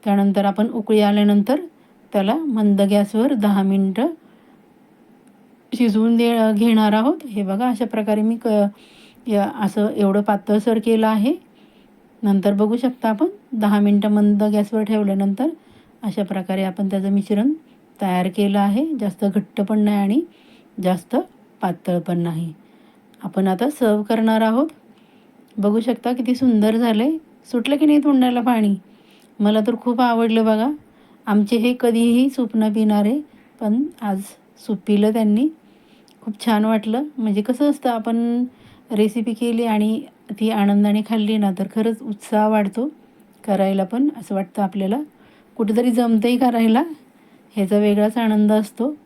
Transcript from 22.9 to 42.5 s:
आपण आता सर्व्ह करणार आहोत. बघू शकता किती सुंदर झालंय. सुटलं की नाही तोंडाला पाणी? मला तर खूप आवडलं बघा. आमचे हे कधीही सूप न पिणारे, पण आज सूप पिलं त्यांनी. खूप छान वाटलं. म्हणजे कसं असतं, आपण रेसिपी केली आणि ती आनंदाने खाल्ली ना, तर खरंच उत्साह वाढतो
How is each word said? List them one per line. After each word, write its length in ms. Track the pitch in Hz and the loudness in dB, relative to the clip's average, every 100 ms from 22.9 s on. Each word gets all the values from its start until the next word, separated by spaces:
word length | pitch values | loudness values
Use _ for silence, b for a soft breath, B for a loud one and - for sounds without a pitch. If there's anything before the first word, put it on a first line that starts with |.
| b b _ | b b _
आपण 240 | 196 - 190 | -8 -2 0
आता 220 | 185 247 | 0 -2
सर्व्ह 340 | 294 226 214 | 0 0 0
करणार 380 | 208 220 220 220 | 0 0 2 2
आहोत. 260 | 220 226 311 - _ b b b b b _ - | 0 0 -2 -6 _ b b b b b _ -4
बघू 220 | 202 214 | 0 0
शकता 340 | 233 233 240 | -2 -4 -4
किती 220 | 247 247 247 | -4 -4 0
सुंदर 400 | 262 220 214 220 | 2 2 2 2
झालंय. 420 | 233 214 254 320 - _ - | 0 0 0 -4 -10 _ -6
सुटलं 240 | 240 226 285 | -6 -2 0
की 100 | 311 | 4
नाही 180 | 294 | 4
तोंडाला 380 | 294 269 254 247 | 4 2 2 0
पाणी? 340 | 240 233 208 196 - b b b b _ | 0 2 2 -2 -6 b b b b _
मला 200 | 208 214 220 | 0 2 0
तर 80 | 233 | -2
खूप 260 | - 233 | -4 0
आवडलं 440 | 247 226 233 226 220 | 2 2 2 2 2
बघा. 260 | 214 233 302 - b b b - | 2 0 -4 -12 b b b -2
आमचे 320 | 208 202 240 | 0 0 0
हे 180 | 233 247 | 0 0
कधीही 500 | 240 226 233 233 269 | 0 2 2 2 2
सूप 200 | 269 233 220 | 0 -4 0
न 180 | 214 | 0
पिणारे, 480 | 214 214 208 208 277 294 b b _ | 0 2 2 2 -2 -6 b b _
पण 240 | 214 226 302 - | -4 -2 -4 -6
आज 180 | 214 190 196 - _ _ | -6 -6 -8 -18 _ _
सूप 200 | - 202 - | -8 -8 0
पिलं 260 | 208 214 | 2 2
त्यांनी. 340 | 220 214 208 294 320 b b b b b _ | 2 2 2 0 -4 b b b b b _
खूप 240 | - 208 - | -14 -8 -2
छान 200 | 214 214 | 0 2
वाटलं. 380 | 220 220 226 302 277 | 0 -2 -4 -4 -6
म्हणजे 240 | 220 202 | -2 -2
कसं 280 | 208 254 294 | -2 0 0
असतं, 200 | 285 254 | 0 -2
आपण 560 | 233 233 226 233 240 247 B B B _ | -4 -2 -2 -2 -2 -4 B B B _
रेसिपी 420 | 220 214 226 220 | 0 0 0 -6
केली 320 | 220 240 233 233 | -4 -2 -2 0
आणि 360 | 214 214 226 - _ _ | 0 0 -2 -8 _ _
ती 180 | 202 220 | -4 -2
आनंदाने 520 | 226 202 202 208 208 208 | 0 2 4 2 2 0
खाल्ली 280 | 226 208 220 | -2 0 0
ना, 140 | 202 | 0
तर 160 | 185 196 - | -2 -4 -2
खरंच 260 | 220 220 | -2 -4
उत्साह 460 | - 208 - 214 | -8 -12 -4 0
वाढतो 420 | 214 | 2